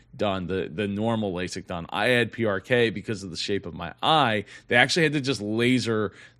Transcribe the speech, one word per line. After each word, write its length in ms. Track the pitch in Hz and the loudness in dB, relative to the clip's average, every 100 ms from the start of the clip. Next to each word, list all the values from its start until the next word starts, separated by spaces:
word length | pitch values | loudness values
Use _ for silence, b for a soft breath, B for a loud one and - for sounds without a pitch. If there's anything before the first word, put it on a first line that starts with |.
| B 127 | B -4
done, 320 | 104 95 87 | -2 0 -2
the, 220 | 95 - | -2 -2
the 140 | 78 104 | -4 -4
normal 460 | 101 113 113 104 | -2 0 0 -2
lasik 340 | 87 90 95 - | -4 -6 -8 -8
done. 180 | 87 85 | -8 -6
I 180 | 92 113 | 0 2
had 240 | 123 117 | 2 2
P 140 | - 110 | 0 0
R 140 | 95 | 0
K 300 | - 123 117 | 0 2 2
because 340 | 98 92 101 | 0 -6 -8
of 60 | 95 | -8
the 80 | 78 | -8
shape 280 | - 98 90 | -2 -2 -4
of 80 | |
my 200 | 82 85 - | -10 -10 -4
eye. 440 | 123 156 127 107 - B - | 2 4 4 0 -4 B 2
They 80 | 120 | 4
actually 280 | 131 180 | 4 4
had 100 | 156 | 2
to 80 | 147 | 2
just 200 | 131 104 | -2 -2
laser 680 | 104 110 120 127 113 110 101 B B | -2 0 2 2 2 0 -2 B B